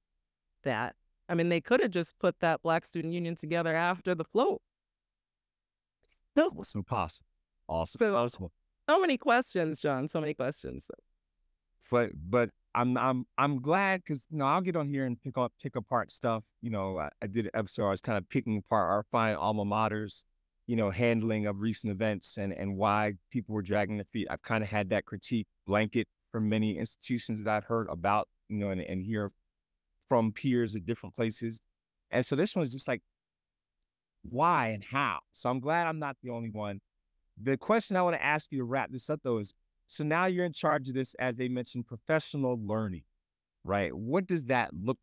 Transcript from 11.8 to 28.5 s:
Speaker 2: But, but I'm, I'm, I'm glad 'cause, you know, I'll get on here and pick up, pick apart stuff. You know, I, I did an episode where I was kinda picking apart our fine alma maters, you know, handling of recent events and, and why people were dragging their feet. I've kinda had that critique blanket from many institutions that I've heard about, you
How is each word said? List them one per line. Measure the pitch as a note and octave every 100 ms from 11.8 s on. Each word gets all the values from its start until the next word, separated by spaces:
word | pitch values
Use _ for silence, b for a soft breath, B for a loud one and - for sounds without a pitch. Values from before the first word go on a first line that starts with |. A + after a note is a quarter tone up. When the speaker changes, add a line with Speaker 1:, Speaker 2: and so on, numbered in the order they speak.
| -
Speaker 2:
But, | A#2+ A#2
but | D2 E2+ B2 A#2+ - _
I'm, | B2 B2 B2+
I'm, | B2+ B2+ - -
I'm | C#3+ C3+
glad | C3+ F3+ G3 F#3+
'cause, | - C#3+ -
you | D#3
know, | C3+
I'll | E3+
get | F3+ E3
on | C#3+
here | C#3 C3
and | A#2+
pick | C#3 B2+
up, | A#2+ -
pick | C3+ A#2+
apart | G#2 A#2+ -
stuff. | - A#2+ A2+ - _
You | A#2
know, | G#2 F#2+ F#2
I, | D2 -
I | G2+
did | A2+ G#2
an |
episode | A2+ G#2 -
where | G#2
I |
was | G2
kinda | - G#2
picking | F2 C3+ A#2 G#2+
apart | - G#2+ E2+
our | G#2 -
fine | B2 A2 E2+
alma | F#2+ G#2+
maters, | G2+ G#2+ A2 G#2+ G#2+ - - _ _ _ -
you | A#2
know, | G2+
handling | F2 A#2+ A2+ A2+ A2 G#2
of | G2
recent | A2+ G#2 A2
events | F#2+ A2 G2 - -
and, | G2
and | F2+ G2 F#2+
why | G#2 G#2 G#2+ F#2+ _
people | B2+ G2+
were | G#2+
dragging | F#2+ G#2+ G2+ G#2+
their |
feet. | G2 A2 -
I've | -
kinda | - A2 G#2
had | G#2+ F#2+
that | G#2+ -
critique | G#2 - A#2 G2+ _ -
blanket | G2+ G#2+ A#2+ G2+ _ _
from | A#2 G#2+
many | A2 G#2+ F2+
institutions | A2+ - - A#2+ - G#2+
that | G#2+ G#2+
I've |
heard | - A#2 F#2+
about, | E2+ G2 G#2 - _
you | -